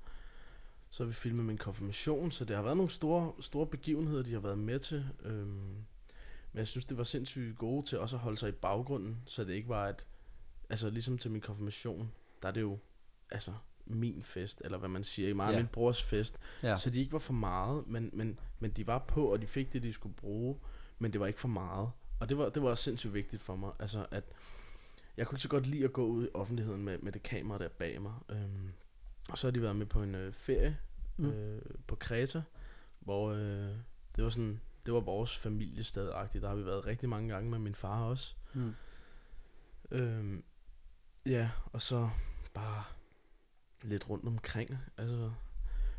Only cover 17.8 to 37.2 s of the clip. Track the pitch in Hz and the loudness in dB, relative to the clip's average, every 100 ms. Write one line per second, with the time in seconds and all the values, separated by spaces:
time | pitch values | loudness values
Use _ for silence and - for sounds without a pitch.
17.8 | - 113 113 - 110 110 - - 110 110 | 0 -2 -2 0 -2 -2 -6 -2 0 2
18.8 | 104 123 - 151 135 104 110 139 135 127 | 2 2 4 6 6 4 4 0 0 0
19.8 | 117 - 104 - 101 104 123 139 - - | 0 -2 -6 -6 -4 0 0 0 -6 -8
20.8 | - - 117 101 98 104 127 101 92 95 | -12 -2 0 2 2 2 0 0 0 0
21.8 | 117 - - - 113 143 135 151 131 117 | -2 -2 -2 0 2 4 4 4 4 4
22.8 | - 117 110 101 101 107 - 95 98 - | 2 0 0 0 -2 -4 -4 -4 -4 -2
23.8 | 101 107 - 101 - - - - - - | -2 -2 -2 -4 -6 -12 -12 -12 -10 -12
24.8 | - - - - 113 135 127 143 131 147 | -14 -18 -12 -4 -2 -2 2 2 4 4
25.8 | 131 135 113 117 120 - 101 120 110 98 | 4 4 4 4 2 0 0 0 0 0
26.8 | 101 90 101 101 - 107 107 101 85 - | -2 -2 -4 -4 -4 -2 -2 -2 -4 -2
27.8 | 85 58 101 117 - 107 101 98 95 90 | -2 -2 -4 -6 -4 -4 -2 -2 -4 -8
28.8 | - - - - - - 127 123 110 101 | -14 -14 -12 -10 -6 0 2 2 2 2
29.8 | 104 107 101 95 95 - - 131 147 151 | 4 4 4 0 -4 -4 2 6 6 4
30.8 | - - - - 143 107 107 107 - - | -2 -4 -4 2 2 2 0 -4 -6 -8
31.8 | - - - 117 135 165 156 - - - | -2 -2 2 2 2 0 -4 -8 -12 -12
32.8 | - - - 101 107 104 104 101 101 107 | -16 -12 -2 2 2 2 2 0 -2 -4
33.8 | 117 - - - 113 117 110 107 - - | -6 -12 -2 4 4 4 2 0 -4 -6
34.8 | 120 117 101 98 117 - 110 107 110 - | 2 2 4 2 0 0 0 2 0 -2
35.8 | 113 98 98 - 101 - 101 101 95 98 | -2 0 0 0 0 0 2 0 2 0
36.8 | 101 113 123 107 | 0 0 0 2